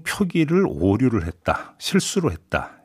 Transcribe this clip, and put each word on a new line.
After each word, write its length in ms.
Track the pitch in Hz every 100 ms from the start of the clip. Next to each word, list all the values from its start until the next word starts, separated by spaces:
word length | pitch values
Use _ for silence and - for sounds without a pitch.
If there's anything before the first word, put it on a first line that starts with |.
| -
표기를 580 | - 190 170 151 175 190
오류를 580 | 71 92 104 127 110 80
했다, 480 | - - 73 - -
실수로 520 | - 190 - 202 160
했다. 440 | 80 - 76 - -